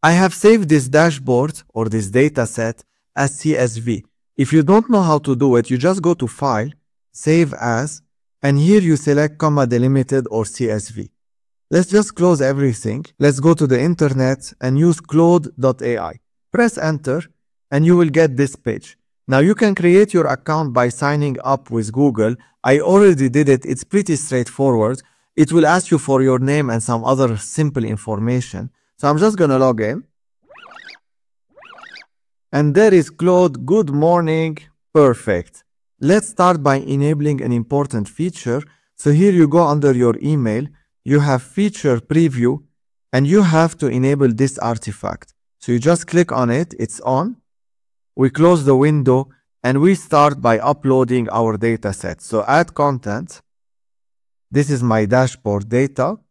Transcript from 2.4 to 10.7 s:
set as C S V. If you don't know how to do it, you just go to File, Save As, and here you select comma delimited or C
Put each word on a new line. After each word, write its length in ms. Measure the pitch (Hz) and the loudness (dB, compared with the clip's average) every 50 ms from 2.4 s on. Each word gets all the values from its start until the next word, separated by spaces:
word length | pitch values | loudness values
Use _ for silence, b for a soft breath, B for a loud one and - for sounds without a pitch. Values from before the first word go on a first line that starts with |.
| 117 | -4
set 380 | 110 - - 113 113 120 _ _ _ _ _ _ _ _ | -4 -4 -6 -6 -6 -8 _ _ _ _ _ _ _ _
as 200 | - 139 135 - - | -4 -4 -4 -4 -6
C 160 | - 156 151 | -4 -2 0
S 200 | - 127 123 113 | 0 -2 -2 -4
V. 280 | 113 117 120 113 - - _ _ _ _ _ _ | -6 -6 -6 -6 -6 -8 _ _ _ _ _ _
If 160 | - 139 127 | -4 -2 2
you 100 | 151 160 | 2 2
don't 260 | 151 147 190 214 226 - | 4 4 2 2 4 2
know 140 | 233 202 | 0 0
how 160 | 185 165 151 147 | 2 2 0 -2
to 160 | 151 143 135 | 0 -2 -2
do 220 | 120 139 135 123 | 0 2 2 2
it, 120 | 120 117 - | 2 2 0
you 80 | 131 | -4
just 240 | 123 123 175 190 196 | -2 -2 -2 -2 0
go 140 | 160 175 175 | -2 -2 -2
to 140 | 170 135 113 | -2 -4 -8
File, 420 | - - 143 139 123 107 110 143 151 _ _ _ _ _ _ _ | -8 -6 -4 -4 -4 -4 -6 -8 -10 _ _ _ _ _ _ _
Save 400 | _ - - 151 156 165 170 143 - | _ -8 -2 0 2 2 2 0 -4
As, 460 | - - 120 117 113 135 147 - - _ _ _ _ _ _ _ _ | -6 -4 -4 -2 -2 -4 -6 -10 -16 _ _ _ _ _ _ _ _
and 160 | - 139 139 143 | -2 0 0 2
here 220 | 151 175 208 214 | 4 4 4 4
you 160 | 185 165 156 | 4 2 0
select 420 | 135 - 151 143 147 151 151 151 - | 0 0 0 0 0 0 -2 -2 -4
comma 280 | 165 156 147 143 135 | -2 0 0 0 0
delimited 600 | 120 123 120 123 131 139 135 127 - 135 135 123 - | 0 0 0 2 2 0 0 0 0 -2 -4 -4 -2
or 160 | 107 113 110 | -4 -6 -6
C 240 | - - - 127 113 | -6 -6 -6 -4 -4